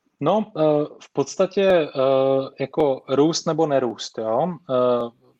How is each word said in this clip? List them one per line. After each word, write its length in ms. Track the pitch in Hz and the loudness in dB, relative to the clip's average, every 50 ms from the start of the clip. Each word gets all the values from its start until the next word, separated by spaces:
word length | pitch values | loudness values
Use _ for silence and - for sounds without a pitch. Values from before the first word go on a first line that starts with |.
| _ _ _ - | _ _ _ -6
No, 320 | 139 156 190 220 208 - - 156 | -2 0 0 0 -2 -4 -2 0
eh, 40 | 156 156 151 147 151 - - - | 2 2 2 0 -2 -4 -8 -16
v 140 | - - - | -20 -10 -4
podstatě, 500 | 147 135 - - - 190 185 - 202 196 190 | -4 -4 -4 -2 -2 -2 -2 0 0 2 2
eh, 180 | 185 170 151 - - 143 131 135 135 135 135 135 135 135 135 - - - | 4 2 2 0 -2 -2 0 2 2 2 2 2 0 0 -2 -4 -8 -8
jako 420 | 139 - - 160 156 139 131 135 - - | -8 -6 -2 0 0 0 0 -2 -4 -2
růst 360 | 135 135 147 165 160 - - | 2 2 2 2 2 -2 -4
nebo 220 | 170 156 151 165 151 | -4 -2 0 0 0
nerůst, 500 | 139 135 127 117 107 - - - - - | 2 0 0 -2 -4 -6 -12 -14 -10 -8
jo? 360 | 113 110 113 127 160 175 175 143 _ - | -4 -2 -2 0 -2 -2 -4 -8 _ -4
Eh, 400 | 131 127 127 123 123 120 120 120 - _ _ _ _ _ | -2 0 2 2 2 0 -2 -6 -10 _ _ _ _ _